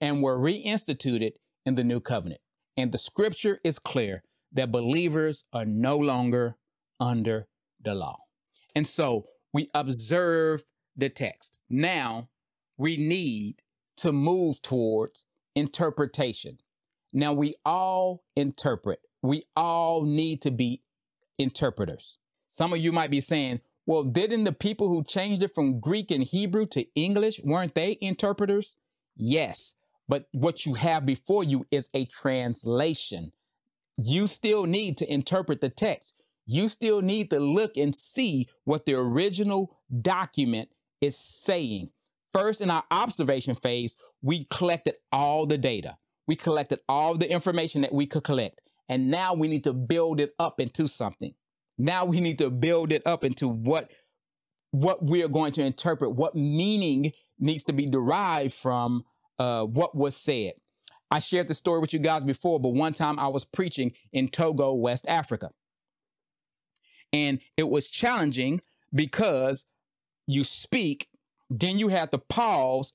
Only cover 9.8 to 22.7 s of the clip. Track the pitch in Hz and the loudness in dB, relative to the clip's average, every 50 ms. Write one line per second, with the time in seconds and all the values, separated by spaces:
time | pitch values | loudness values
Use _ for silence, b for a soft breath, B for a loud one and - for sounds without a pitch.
9.8 | 143 135 131 120 110 110 165 175 180 170 165 165 160 160 156 147 - _ _ _ | -2 0 -4 -4 -2 0 0 2 2 2 2 2 2 2 0 -2 -6 _ _ _
10.8 | _ _ _ 135 135 139 - - 135 101 - _ - - _ _ _ _ 123 135 | _ _ _ -4 -4 -4 -2 -4 -6 -6 -6 _ -20 -20 _ _ _ _ -2 0
11.8 | 151 180 185 160 135 120 113 117 120 - _ _ _ _ _ _ _ _ _ - | 0 0 0 0 -2 -4 -6 -8 -12 -14 _ _ _ _ _ _ _ _ _ -4
12.8 | 131 160 165 147 151 160 170 190 175 143 113 107 104 104 - - _ _ _ _ | -2 -2 0 0 0 0 0 0 0 -2 -2 -4 -4 -8 -8 -12 _ _ _ _
13.8 | _ _ _ - - 170 147 139 139 165 180 185 180 160 143 - - - 131 123 | _ _ _ -2 0 0 2 2 2 2 2 2 2 0 -2 -4 -4 -4 -2 0
14.8 | 117 110 110 107 110 110 _ - - _ _ _ _ _ _ 143 147 139 - - | 2 2 2 0 0 -2 _ -18 -20 _ _ _ _ _ _ -2 -2 -2 -2 -2
15.8 | 175 156 - - 147 131 - - 143 123 107 - - 73 65 - _ _ _ _ | -2 -2 0 -2 -4 -4 -2 -2 -2 -2 -2 -8 -12 -14 -16 -18 _ _ _ _
16.8 | _ _ _ _ _ _ - 135 147 147 147 143 147 147 151 - _ 147 165 185 | _ _ _ _ _ _ -2 0 0 2 2 2 0 0 -2 -2 _ 0 0 0
17.8 | 185 190 185 185 185 185 180 180 _ _ _ 143 143 139 - - - 143 120 101 | 0 0 0 0 0 0 -2 -4 _ _ _ -2 -2 -2 -4 -2 -2 -2 -2 0
18.8 | - 104 87 - _ _ _ _ - 127 143 156 - _ _ 156 165 170 170 170 | -2 -6 -6 -6 _ _ _ _ -2 -2 -2 -2 -4 _ _ -2 0 0 0 0
19.8 | 165 165 165 165 151 147 147 156 160 160 160 139 - 143 127 117 127 120 123 - | 0 0 0 0 2 2 2 2 0 0 -2 -2 -4 -4 -2 0 -2 -2 -2 -6
20.8 | _ _ _ _ _ _ _ _ _ _ _ - 139 127 - - 151 127 - - | _ _ _ _ _ _ _ _ _ _ _ -4 -4 -2 -2 -2 -2 -2 0 -2
21.8 | 104 80 76 - - - - _ _ _ _ _ _ _ _ - 165 175 | -4 -4 -4 -10 -16 -20 -20 _ _ _ _ _ _ _ _ -4 -2 0